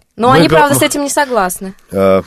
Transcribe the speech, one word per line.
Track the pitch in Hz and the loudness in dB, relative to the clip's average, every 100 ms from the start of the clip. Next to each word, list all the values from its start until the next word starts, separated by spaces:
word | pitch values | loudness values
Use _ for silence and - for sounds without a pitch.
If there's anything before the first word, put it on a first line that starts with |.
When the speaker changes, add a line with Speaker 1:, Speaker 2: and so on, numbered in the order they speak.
| _ - | _ -4
Speaker 1:
Но | 233 | 2
Speaker 2:
мы | 262 | 2
Speaker 1:
они, | 277 | 4
Speaker 2:
го-, | 311 | 2
Speaker 1:
правда, | 285 277 | 2 2
с | |
Speaker 2:
мы | 302 | -2
Speaker 1:
этим | 285 | -2
не | 285 | -4
согласны. | 302 285 233 185 - 190 - _ | -2 -2 -2 -2 -6 -12 -16 _
Speaker 2:
А, | 98 98 95 | -2 0 0